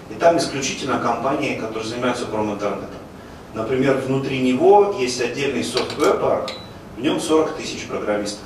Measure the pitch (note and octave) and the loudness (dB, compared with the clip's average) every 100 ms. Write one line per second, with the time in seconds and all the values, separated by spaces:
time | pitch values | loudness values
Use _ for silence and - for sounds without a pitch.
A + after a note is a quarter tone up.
0 | - - E3+ D#3 - C3+ - - C3+ B2+ | -14 2 4 4 2 -2 -4 -4 -2 0
1 | - - E3+ D3+ B2+ - - A2 A2 B2 | 0 0 0 0 -2 -4 -6 -6 -6 -2
2 | B2+ A#2+ G#2+ G#2+ G#2 G2 G2+ - - - | -2 -2 -2 -2 -2 -2 -2 -4 -8 -12
3 | - - - - - A2 A2+ C3 C#3 C3+ | -16 -16 -18 -18 -10 -6 -2 2 2 2
4 | C3 C3+ C3 C3 B2+ B2+ F#3 G3+ G3+ C3 | 0 0 0 2 2 6 8 8 6 2
5 | B2 - - C3+ C#3 B2 - B2 - - | -2 0 -2 -2 -2 -2 -2 -2 -2 2
6 | F#3 - C3+ - - - - - - - | 2 4 2 0 -2 -8 -14 -16 -14 -4
7 | D3 D#3+ - D#3 D#3 - - - - - | -2 0 2 4 2 -2 -8 -8 -6 -4
8 | G#2 G#2 G2+ - | -2 -2 -2 -8